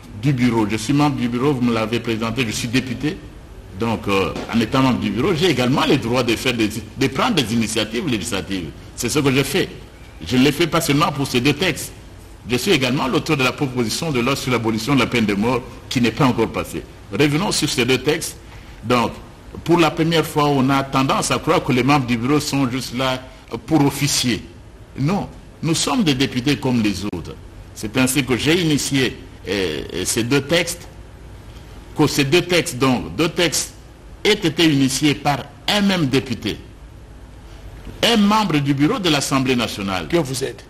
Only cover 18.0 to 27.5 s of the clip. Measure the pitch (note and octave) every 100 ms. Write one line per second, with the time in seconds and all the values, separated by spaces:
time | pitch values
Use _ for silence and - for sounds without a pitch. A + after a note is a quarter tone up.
18 | - E3+ - - - - - - A2+ B2
19 | G#2+ - - - - - - E3+ D#3 D#3
20 | E3 E3 D#3 D3+ D3 C#3 B2+ C#3 C3+ -
21 | C3+ G#3 - C3 - D#3+ - B2 B2+ D3
22 | A#2+ A#2+ B2 D3 D3 C#4 C3 C3 A#2+ A#2+
23 | C3 B2+ - - - A#2 - D#3 C#3+ C#3
24 | C#3+ - B2+ A2 - - - - - -
25 | C#3+ G3 - - - - D#3 E3 - C4+
26 | E3+ B2+ C3+ B2+ C3 C#3 C3 A#2+ G#2+ F2+
27 | G2+ F2 D#2 - -